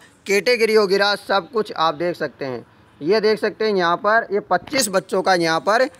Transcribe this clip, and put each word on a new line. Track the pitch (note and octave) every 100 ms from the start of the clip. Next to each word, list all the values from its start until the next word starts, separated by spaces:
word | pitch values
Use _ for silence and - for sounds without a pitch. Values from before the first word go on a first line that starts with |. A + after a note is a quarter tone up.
| - _ -
कैटेगरी | G3 B3+ A#3+ A3 A3
वगैरह | G3+ G3 G3+ G3
सब | - G3 E3
कुछ | A3 G#3 -
आप | D#3+
देख | D3 F3 D#3+
सकते | D3+ -
हैं। | C#3 A#2+ - _ _ -
ये | D3 G#3+
देख | G#3+ G#3+
सकते | A3 -
हैं | A3
यहाँ | G3 E3+ F3
पर | G3+ A3+ -
ये | G3+ G3+
पच्चीस | F3+ - C4+ G#3
बच्चों | F#3+ F#3 F#3+
का | F#3
यहाँ | F#3 E3 D#3+
पर | G3 A3+ C4 -